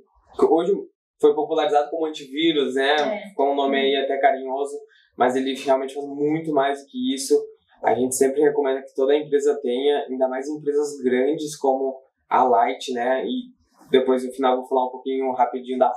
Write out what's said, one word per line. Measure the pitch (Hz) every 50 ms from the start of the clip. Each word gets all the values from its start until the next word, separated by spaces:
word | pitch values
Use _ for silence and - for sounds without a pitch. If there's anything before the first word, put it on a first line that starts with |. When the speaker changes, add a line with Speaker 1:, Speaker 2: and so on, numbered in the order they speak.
| _ _ _ _ _ _ - - - 135
Speaker 1:
hoje | 156 170 175 190 196 - - - _ _ _ _ _ -
foi | 151 147 147
popularizado | 156 147 151 160 156 151 143 147 147 147 -
como | 165 165 160
antivírus, | 156 151 151 143 131 135 151 165 165 156 147 131 123 127
né? | 135 135 143 151
Speaker 2:
É. | 151 151 - - - - - -
Speaker 1:
Com | - 135 139
um | 143
nome | 139 139 139 139
aí | 135 135 135 139
até | 131 127 135 135
carinhoso, | 139 135 135 139 131 135 131 131 - 143 143 - - - _ _ _ _ _ -
mas | - 123 127 123
ele | 135 131 135 131
realmente | 127 - 139 135 131 135 131 135
faz | 143 143
muito | 139 139 143 147 151 156 160 160 160
mais | 147 135 135 139 139 139
do | -
que | _ - 127 127 131 135
isso. | 131 - - 147 143 - - - _ _ _ _ - -
A | - -
gente | 123 127 127 -
sempre | - 135 131 139 147
recomenda | 156 143 143 143 143 131 135 131
que | 131 - -
toda | 135 131 135 147
empresa | 151 147 127 143 139 139 147 135 -
tenha, | - 120 120 131 139 147 147 - 131 127
ainda | 131 131 131
mais | 127 127 131 139 151
empresas | 151 151 147 143 143 147 151 143 143 135
grandes | 127 127 123 127 135 143 160 160 151 147 -
como | - - 135 131 135 135 135 - - _ _ _ _ _
a | - - - 127
Light, | 123 123 139 143 139 131 - - 139
né? | 123 120 120 127 131 131 -
E | 123 127 127 120 - - _ _ _ _ _ - -
depois, | 131 127 127 131 127 123 127
no | 123 -
final, | 135 131 127 127
vou | 127 127
falar | - 135 123 -
um | -
pouquinho | - - - 135 131 131 135 131
rapidinho | - - - - 135 127 120 123 127
da | 123 - - -